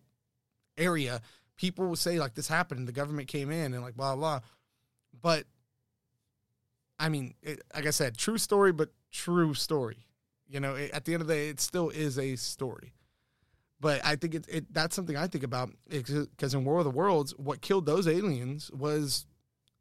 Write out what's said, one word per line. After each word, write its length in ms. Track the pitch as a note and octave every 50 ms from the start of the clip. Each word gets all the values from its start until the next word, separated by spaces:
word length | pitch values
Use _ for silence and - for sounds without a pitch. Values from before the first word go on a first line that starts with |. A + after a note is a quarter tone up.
| _ _ _ _ _ _ _ _ _ _ _ _ _ _ _
area. 440 | D3+ E3 F#3 E3+ D#3 C#3 A#2+ B2 A2+ A2+ - - _ _ _ _
People 320 | - F3 F#3 F#3 - F#3+
will 80 | F3+ E3+
say, 240 | - - F3 F3 E3
like, 140 | D3 C3 -
"This 140 | D#3 D3 -
happened, 300 | D#3+ E3+ F3+ - C#3 B2
and 80 | B2+
the 40 | A#2+
government 360 | A#2 C#3 C#3+ D3 D3+ D3 C3+ C3+
came 220 | - D3 C#3 C#3+
in," 220 | D#3+ E3 D#3 C3 B2+
and, 80 | B2
like, 140 | B2 B2 A#2
blah, 200 | B2 C3+ C#3 C3+
blah, 240 | C3+ D#3 D#3+ D3 C3
blah. 80 | A2+ - _ _ _ _ _ _ _ _ _ _ _ _ - A#2+
But, 240 | - E3+ D#3+ D3+ - - _ _ _ _ _ _ _ _ _ _ _ _ _ _ _ _ _ _ _ _ _ _ _ _ _ _ _ _ _ -
I 80 | D#3 D#3+
mean, 260 | D#3 C#3+ C3 B2 - _
it, 200 | - D3+ D3+ - - - -
like 120 | D#3 D3
I 60 | D3+
said, 260 | D3 - D3+ B2 A2+
true 200 | - - G#3 A3+
story, 340 | G#3+ - - G#3 G3+ G3 F#3+ E3+
but 160 | D3+ D#3 - _ _ _ _
true 420 | - - - F3 F3 F3 E3 D#3 C#3
story. 540 | - - - D#3+ C#3+ B2+ A2 A2+ A#2 - _ _ _ _ _ _ _ _
You 120 | - C#3 C#3
know, 160 | C#3 C#3 C3+
it, 160 | C3+ C#3+ -
at 140 | - D3 -
the 80 | E3 E3+
end 80 | E3+
of 60 | D#3+
the 60 | D3+ D#3+
day, 140 | D3 D3 D3+
it 100 | D3 -
still 280 | - - - F3+ E3+ D3+
is 280 | - D#3 D#3 C#3+ B2 C#3
a 160 | C3+ C3+ C3
story. 580 | A#2 - - - - C3+ B2 - - - C3 - _ _ _ _ _ _ _ _ _ _ _ _ _ _ _ _ -
But 240 | C#3 D#3 C#3+ C3 -
I 100 | D3+ D3+
think 180 | C3+ F3 E3 D#3+
it, 100 | D#3+ - -
it, 240 | - D#3+ D3+ - -
that's 220 | E3 D#3 F3 -
something 200 | G3+ F3+ D#3+ D3
I 120 | C#3+ E3+
think 160 | F#3 - C#3+ C3
about, 260 | A#2+ C3 B2 B2+ G#2 - - _ -
is 380 | C#3+ C#3+ A#2+ C3+ C#3+ D3+ C#3+ - -
'cause 160 | - C#3+ C3+ C#3
in 100 | C#3 B2+
War 140 | C#3 D#3 F3
of 60 | E3
the 60 | C#3
Worlds, 400 | B2 C#3+ F3+ G3+ F3+ D3+ C#3+ C#3 -
what 240 | - C#3 C#3+ C#3+ -
killed 240 | - - G3 F#3+ D#3+
those 220 | D3 D3+ F#3+ F#3
aliens 640 | E3 D#3+ F3+ G#3 F#3+ C#3 A#2+ B2 B2+ C#3+ D3+ - - -
was 520 | C3+ C#3+ D3+ D3+ D3+ D3 C#3 C3 - - - _ _ _ _ _ _ _ _ _ _